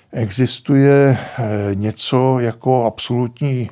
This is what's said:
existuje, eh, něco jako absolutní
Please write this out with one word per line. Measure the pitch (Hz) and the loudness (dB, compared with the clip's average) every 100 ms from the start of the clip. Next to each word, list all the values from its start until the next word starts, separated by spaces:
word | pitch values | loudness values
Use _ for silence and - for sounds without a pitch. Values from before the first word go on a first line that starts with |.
| _ | _
existuje, | - 110 98 127 - - 139 139 139 139 131 - - | -6 -4 -2 -2 -2 0 4 6 6 4 2 -2 -8
eh, | 110 107 101 | -4 -2 -2
něco | 98 107 110 - 131 131 131 | -2 -4 -4 -2 0 2 0
jako | 117 113 - 127 117 | -2 -4 -2 0 0
absolutní | - - 123 123 - 143 131 113 | -2 -4 -2 -4 -4 -4 -4 -6